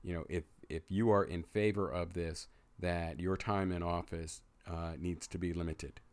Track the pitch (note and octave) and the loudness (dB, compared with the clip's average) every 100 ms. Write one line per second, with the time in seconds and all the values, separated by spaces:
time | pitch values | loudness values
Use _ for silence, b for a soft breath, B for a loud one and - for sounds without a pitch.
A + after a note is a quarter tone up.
0 | - E2+ - F2 - - - D#2+ - F#2+ | -4 -4 -2 -4 -4 -18 -8 -8 0 4
1 | A2+ G2+ - E2+ E2 G#2+ G#2+ G2+ F#2 F2 | 6 6 4 -2 -2 2 4 4 0 0
2 | E2+ F2 E2 D#2+ - b b - F2+ F2 | -2 -2 -2 -4 -10 b b -4 0 0
3 | E2+ D#2+ F2+ F#2 - G2+ F#2+ F2 E2+ F2 | -2 -2 0 0 2 2 2 0 0 0
4 | - E2 D#2+ - - _ - E2+ E2+ D#2+ | -2 -8 -8 -12 -16 _ -8 -4 -4 -4
5 | F2 E2 - F2+ F2 E2+ E2 D#2+ C#2 - | -2 -4 -4 -2 -2 0 -2 -4 -8 -12
6 | - | -20